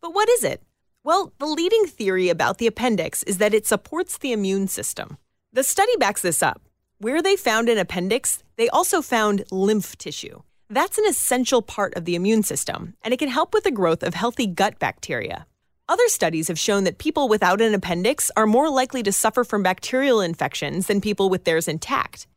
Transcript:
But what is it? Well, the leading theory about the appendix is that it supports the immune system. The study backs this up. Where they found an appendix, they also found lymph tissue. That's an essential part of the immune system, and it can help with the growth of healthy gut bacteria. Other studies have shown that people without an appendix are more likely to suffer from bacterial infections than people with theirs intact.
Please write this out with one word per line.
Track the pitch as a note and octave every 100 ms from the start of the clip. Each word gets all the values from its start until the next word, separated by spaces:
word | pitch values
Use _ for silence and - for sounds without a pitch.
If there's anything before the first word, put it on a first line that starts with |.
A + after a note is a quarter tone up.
But | E4+
what | F4 G#4+
is | A#4+
it? | F3 - _ _ _ _
Well, | C#4 F4+ F#4+ _
the | D4
leading | D4+ F4 A4 F#4+
theory | - G3+ F#3 F3+
about | E3+ A#2 -
the | A3+
appendix | A3 B3 G3+ D#3+ -
is | - F#3
that | G#3+
it | G#3+
supports | - G#3 - D#4 F#4+ -
the | C#4
immune | A3+ G3 G3 G3
system. | - - - - D3 _ _ _
The | B3
study | C4+ - G#4+ A#4
backs | G#3 G#3
this | F3+ D#3+
up. | D#3 - _ _ _ _
Where | G#3+ D4
they | F4+ G4
found | - A3 A#3
an | A3
appendix, | F3+ F3+ F#3 A#3 - - _ -
they | A#3
also | - F#4 F4+
found | - A#3 G#3+ G3+ -
lymph | F#3+ G3 A3 - -
tissue. | - - - - - _ _
That's | A3 F4+ -
an | G#4+
essential | D4 - B3+ B3 B3+
part | G3+ - G3+
of | - E3+
the | F3
immune | F#3+ A3
system, | G3+ F3 - - E3+ -
and | -
it | B3
can | C#4+
help | B3 F4
with | G#4+
the | G4+
growth | A#3 F3 E3
of | -
healthy | E3+ A3+ A#3+ A3+
gut | E3+ G3+ -
bacteria. | C3+ - - B2+ G#2 F2+ - _ _ _ -
Other | F#4 A#4+
studies | - E3+ E3 D#3+
have | E3
shown | - G3+
that | F#3+ -
people | D4+ D#4 C4+
without | G#3+ F3+ G3
an | A3+
appendix | G#3 F#3 F3 G3 D4+ - -
are | G#3+
more | A#3 D#4
likely | C4 C4 C4
to | G3
suffer | F#3+ A3 A#3
from | A#3 G#3
bacterial | F#3 F#3 - B3+ C#4 A3+
infections | F3+ E3 C3+ - C#3+ D3+ F#3+
than | G3+
people | G#3+ G3+ G3
with | F#3
theirs | - E3 E3+
intact. | D#3+ - C#4 - - -